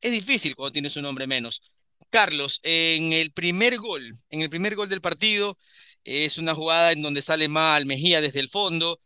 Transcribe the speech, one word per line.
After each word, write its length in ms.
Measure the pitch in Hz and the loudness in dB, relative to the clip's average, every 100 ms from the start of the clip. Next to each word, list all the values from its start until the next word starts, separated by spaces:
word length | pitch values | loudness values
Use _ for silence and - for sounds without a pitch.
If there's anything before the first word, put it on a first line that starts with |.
es 120 | 240 | -4
difícil 420 | 233 196 254 160 | -2 0 0 0
cuando 180 | 131 139 | -2 -6
tienes 240 | 147 143 147 | -6 -6 -6
un 80 | |
hombre 220 | 143 135 131 | -8 -8 -4
menos. 360 | 131 117 - - _ _ _ _ | -4 -4 -10 -14 _ _ _ _
Carlos, 500 | 226 196 151 143 - | 4 4 2 -2 -2
en 500 | 160 165 165 160 160 | 2 2 4 2 0
el 200 | 160 156 | 0 -2
primer 440 | 160 175 180 233 247 | -2 -4 0 0 0
gol, 340 | 214 160 120 113 _ | -6 -10 -10 -18 _
en 120 | 151 | -6
el 60 | 156 | -6
primer 280 | 165 202 208 | -4 -4 -4
gol 120 | 202 | -4
del 120 | 190 | -4
partido, 580 | 175 165 220 208 202 190 _ _ - _ | -4 0 0 2 -2 -6 _ _ -20 _
es 340 | - 139 151 160 | -6 -2 0 -2
una 160 | 160 | -4
jugada 380 | 156 156 165 170 | -4 0 4 4
en 100 | 160 | 4
donde 200 | 151 143 | 0 -2
sale 260 | 139 160 151 | 0 2 2
mal 380 | 156 160 151 139 | 4 4 4 2
Mejía 340 | 135 170 165 | 0 2 4
desde 180 | 151 139 | 2 -2
el 100 | 135 | -4
fondo 520 | 196 196 165 165 170 | -2 -2 -2 -4 -6